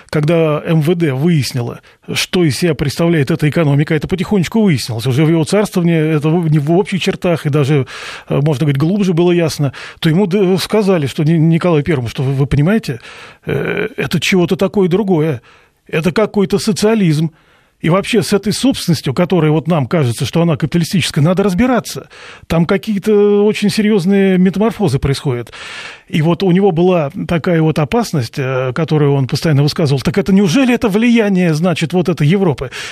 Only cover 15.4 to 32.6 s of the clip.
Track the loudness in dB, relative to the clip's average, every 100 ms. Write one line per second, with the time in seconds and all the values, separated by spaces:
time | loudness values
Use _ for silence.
15.4 | -10 -20 _ _ -8 -4 -2 0 0 0
16.4 | 0 0 -2 0 0 2 2 2 -2 -6
17.4 | _ _ _ _ -2 0 0 0 0 -2
18.4 | -2 0 0 0 -2 -2 -2 -2 0 2
19.4 | 2 0 0 -2 0 0 0 -2 -2 0
20.4 | 0 0 -2 -2 0 -2 -2 0 2 2
21.4 | 0 2 2 0 -2 -10 -14 -18 -20 -20
22.4 | -4 0 0 0 -2 -2 2 4 4 4
23.4 | 2 2 0 0 2 2 2 2 2 4
24.4 | 2 2 -2 0 -2 0 -2 -2 -4 -6
25.4 | -8 -16 -18 -16 -18 -20 -6 -2 0 2
26.4 | 2 2 2 2 2 2 -2 -6 -4 -2
27.4 | 0 2 2 0 0 -2 -2 -4 -4 -6
28.4 | -4 -2 -2 -2 -2 2 2 2 0 -2
29.4 | 0 2 2 0 0 0 0 -2 2 2
30.4 | 4 2 2 2 0 2 2 2 2 2
31.4 | 2 0 0 -2 -2 0 0 0 2 2
32.4 | 2 -2